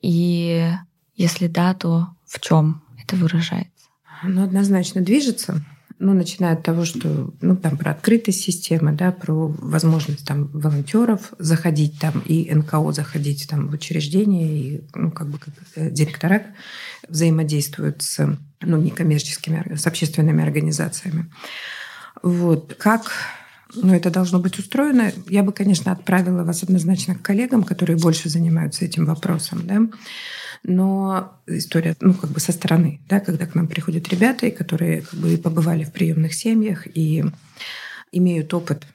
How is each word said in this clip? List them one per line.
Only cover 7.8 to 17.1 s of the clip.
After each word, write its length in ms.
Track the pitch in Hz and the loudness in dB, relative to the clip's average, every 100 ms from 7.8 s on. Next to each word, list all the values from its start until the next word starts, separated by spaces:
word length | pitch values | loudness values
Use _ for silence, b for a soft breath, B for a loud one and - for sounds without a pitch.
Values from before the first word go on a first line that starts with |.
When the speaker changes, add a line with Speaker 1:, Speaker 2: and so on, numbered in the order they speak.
| 156 | -2
Speaker 2:
открытость 480 | 151 - 226 226 185 | 0 2 2 2 -2
системы, 500 | - 175 - 165 151 | -2 -4 0 2 2
да, 220 | 151 180 | 2 0
про 340 | 180 - 156 160 | 0 -2 -2 0
возможность, 800 | 151 135 160 160 160 147 143 - | -4 -2 2 4 2 0 -6 -4
там, 220 | 143 143 | -4 -2
волонтеров 840 | 147 151 147 143 220 240 208 - - | -2 0 0 0 2 2 0 -2 -6
заходить, 600 | 160 165 170 151 151 - | 0 2 2 2 0 0
там, 240 | 160 156 - | -2 -2 0
и 220 | 160 - | 0 2
Н 140 | 151 | 0
К 160 | 151 156 | 2 0
О 100 | 156 | 0
заходить, 560 | 151 147 156 143 143 - | -2 -4 -4 -4 -4 -4
там, 200 | 151 143 | -4 -2
в 60 | |
учреждения, 760 | 151 - 156 147 180 208 185 160 | -6 -4 -4 0 2 2 2 0
и, 360 | 151 131 147 - - | -2 -4 -8 -10 -4
ну, 160 | 165 | -4
как 160 | - 151 | -4 -8
бы, 100 | 147 | -8
как, 160 | - - - - | -12 -20 -18 -6
э, 140 | 156 | -4
директора 500 | 135 151 - 170 202 208 B B B B B | 0 -2 0 0 0 0 B B B B B
взаимодействуют 960 | - | -8